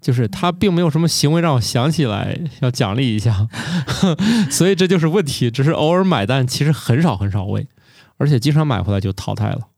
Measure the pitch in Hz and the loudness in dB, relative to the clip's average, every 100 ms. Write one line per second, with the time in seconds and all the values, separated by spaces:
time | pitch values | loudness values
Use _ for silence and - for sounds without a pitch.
0 | - 123 117 190 180 180 208 170 175 156 | -2 0 0 -2 -4 0 2 2 2 2
1 | 165 - 143 165 170 127 - 120 139 165 | 0 2 2 2 2 0 0 0 0 0
2 | 127 101 98 98 160 - 127 127 104 110 | 0 -2 -4 -6 -8 -4 -2 0 0 0
3 | 131 107 113 98 110 - - 175 135 - | 0 0 0 0 -2 -4 -6 -4 -4 -2
4 | 196 151 202 233 165 - 175 185 185 185 | 0 0 0 0 0 0 0 2 2 2
5 | 156 196 147 120 120 113 139 - 151 180 | 2 0 -2 -2 -2 0 0 2 2 2
6 | 190 135 98 135 127 - 147 147 - 123 | 2 2 2 0 0 0 0 0 0 2
7 | 170 95 98 98 98 104 - _ _ - | 2 0 -2 -2 -4 -4 -6 _ _ -20
8 | - - 147 131 135 151 151 104 90 98 | -14 -2 2 2 2 2 2 0 0 -2
9 | 92 95 - 101 104 - - | -2 -4 -6 -4 -4 -4 -10